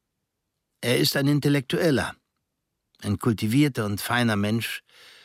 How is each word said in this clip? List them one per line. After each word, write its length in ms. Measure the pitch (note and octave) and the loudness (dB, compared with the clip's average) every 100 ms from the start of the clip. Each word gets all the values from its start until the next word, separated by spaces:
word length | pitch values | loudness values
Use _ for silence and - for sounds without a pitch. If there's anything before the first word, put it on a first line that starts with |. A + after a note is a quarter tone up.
| _ _ _ _ _ _ _ - | _ _ _ _ _ _ _ -8
Er 180 | A#2 C3+ | -2 0
ist 160 | D3 | 0
ein 120 | D3 C#3 | 0 2
Intellektueller, 920 | D3 C#3+ C#3+ - E3+ E3+ A#2+ E2 - _ _ _ _ _ _ _ _ | 2 2 0 0 0 2 0 -2 -8 _ _ _ _ _ _ _ _
ein 160 | G#2 G2+ | -6 -2
kultivierter 680 | B2 G#2 G#2+ C3 D3 B2 | 0 0 0 2 2 0
und 160 | G#2 G2+ | -4 -4
feiner 360 | - A#2+ A#2 G2+ | -2 0 2 2
Mensch, 460 | G#2 A2+ A2 - _ - - - | 0 -2 -4 -10 _ -20 -20 -20